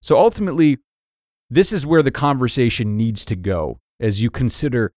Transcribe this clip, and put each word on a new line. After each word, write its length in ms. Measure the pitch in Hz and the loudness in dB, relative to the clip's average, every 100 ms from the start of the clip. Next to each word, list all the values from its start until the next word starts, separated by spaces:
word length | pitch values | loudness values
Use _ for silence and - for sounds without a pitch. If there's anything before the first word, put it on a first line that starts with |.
So 160 | - 139 | 2 4
ultimately, 600 | 220 226 202 151 156 135 _ _ _ _ _ _ _ | 4 2 -4 2 2 2 _ _ _ _ _ _ _
this 220 | 127 190 | 0 0
is 140 | 208 143 | -2 2
where 160 | 165 | 2
the 80 | 135 | 2
conversation 880 | - 143 139 123 - 120 - 107 104 | 0 -2 0 -2 0 0 0 -4 -2
needs 260 | 113 107 | -2 -4
to 120 | - 95 | -6 -6
go 420 | 92 90 76 57 _ _ | -4 -4 -4 -8 _ _
as 200 | 113 101 | -4 0
you 80 | 117 | -2
consider 640 | - 123 - 147 120 107 | 0 -4 -2 -2 -2 -2